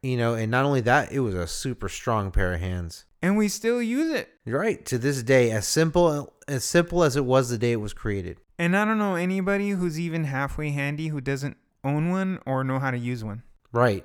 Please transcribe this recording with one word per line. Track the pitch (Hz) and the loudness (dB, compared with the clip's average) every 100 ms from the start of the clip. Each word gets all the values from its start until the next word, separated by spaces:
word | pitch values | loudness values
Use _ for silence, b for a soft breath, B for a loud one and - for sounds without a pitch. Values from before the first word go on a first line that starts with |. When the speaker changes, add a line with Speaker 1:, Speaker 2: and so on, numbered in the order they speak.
Speaker 1:
You | 131 123 | -4 0
know, | 117 | 0
and | 113 110 | 0 0
not | 123 | 2
only | 139 139 | 4 4
that, | 113 135 120 | 4 4 2
it | 139 | -2
was | 120 | -2
a | 90 87 | -2 -4
super | - 131 123 98 | -4 -6 -6 -8
strong | - - 110 98 | -6 -2 0 0
pair | - 90 | 0 0
of | 87 | 0
hands. | 92 90 85 - - _ | -2 -4 -6 -12 -20 _
Speaker 2:
And | 175 208 | 0 2
we | 208 | 2
still | - 226 240 | 0 0 0
use | 226 247 320 | 0 -2 0
it. | 294 - _ | -2 -6 _
Speaker 1:
Right. | - 131 220 - - | -4 -2 0 -2 -4
To | 123 | -2
this | 131 139 | 0 -2
day, | 117 131 120 | 4 6 6
as | 110 - | 2 0
simple, | - 160 175 170 147 139 _ - | 2 2 4 2 2 -6 _ -8
as | 135 | -6
simple | - 175 170 170 | 0 2 2 2
as | 160 135 | 2 2
it | |
was | 127 131 123 | 4 4 2
the | 117 | 0
day | 120 | 0
it | 117 | 0
was | 104 | -4
created. | - 113 101 87 - _ - | -6 -6 -4 -6 -12 _ -4
Speaker 2:
And | 170 190 | 0 2
I | |
don't | 214 220 | 2 0
know | 208 | 0
anybody | 175 180 190 190 202 202 | 0 -2 -2 0 0 0
who's | 196 175 156 | -2 -2 -2
even | 170 165 | -4 -4
halfway | 151 135 139 - 151 | -2 -2 -4 -4 -4
handy | 143 139 147 160 | -2 -4 -4 -4
who | 147 | -4
doesn't | 135 139 139 - _ _ | -4 -4 -4 -10 _ _
own | 135 147 165 | -2 0 0
one | 185 190 185 | 0 -2 -4
or | - 131 | -4 -2
know | 131 131 | -2 -2
how | 135 | -2
to | 123 | -2
use | 120 123 | -4 -4
one. | 110 104 - - _ | -6 -10 -14 -20 _
Speaker 1:
Right. | 117 123 98 | 2 4 4